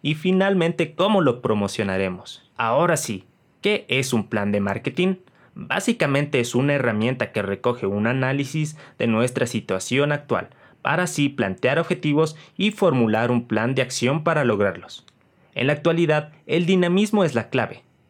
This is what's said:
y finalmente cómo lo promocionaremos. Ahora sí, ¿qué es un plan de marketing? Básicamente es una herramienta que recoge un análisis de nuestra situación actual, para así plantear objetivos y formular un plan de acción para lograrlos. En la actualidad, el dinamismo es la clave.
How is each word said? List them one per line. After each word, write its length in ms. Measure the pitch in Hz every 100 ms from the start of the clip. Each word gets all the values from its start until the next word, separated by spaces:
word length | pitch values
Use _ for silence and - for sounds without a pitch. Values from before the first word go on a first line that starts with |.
y 140 | 147 156
finalmente 800 | 185 185 196 190 165 165 160 -
cómo 260 | 196 202
lo 220 | 147 120
promocionaremos. 1080 | 120 107 101 - 98 95 95 90 - - _ -
Ahora 400 | 113 131 170 156
sí, 280 | - 95 - _ _ _
¿qué 240 | 202 208 -
es 220 | 131 131
un 160 | 113 101
plan 240 | 104 101
de 80 | 101
marketing? 580 | 98 101 - 127 180 185 - _ -
Básicamente 840 | - - - - 233 143 139 147 135
es 160 | 120 123
una 180 | 143
herramienta 580 | 143 120 107 117 127 110
que 120 | 110
recoge 420 | 98 98 120 120 98
un 220 | 101 110
análisis 680 | 131 131 139 139 156 151 - - -
de 80 | 117
nuestra 400 | 110 123 123 120
situación 680 | 113 - 95 - 131 147
actual, 380 | 147 - 101 - - - _
para 220 | 131 160
así 260 | 175 156 143
plantear 480 | 139 98 95 123 127
objetivos 580 | 123 - 151 147 156 - - -
y 140 | 208
formular 580 | - 170 131 113 110 120
un 180 | 120 120
plan 280 | 107 117 135
de 80 |
acción 400 | 123 - 120 156
para 200 | 165 156
lograrlos. 600 | 123 104 101 85 - - - _ _ _ _
En 140 | - 135
la 60 |
actualidad, 580 | 151 170 165 160 151 151 - -
el 180 | 160 175
dinamismo 580 | 185 175 185 214 214
es 120 | 170 127
la 140 | 107
clave. 340 | 131 107 - _ _ _